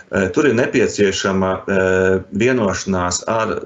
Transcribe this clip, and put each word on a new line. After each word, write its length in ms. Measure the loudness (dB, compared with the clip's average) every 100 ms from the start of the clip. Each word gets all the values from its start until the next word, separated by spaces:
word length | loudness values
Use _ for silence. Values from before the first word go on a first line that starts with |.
| -6
eh, 180 | -2 0
tur 180 | 2 2
ir 80 |
nepieciešama, 960 | 2 0 2 0 2 0 0 -2 0 0 -2 -2
eh, 540 | 0 2 2 2 0 -2
vienošanās 920 | 0 0 2 0 -2 -2 -2 -2 -4 -2
ar 340 | -2 -2 -4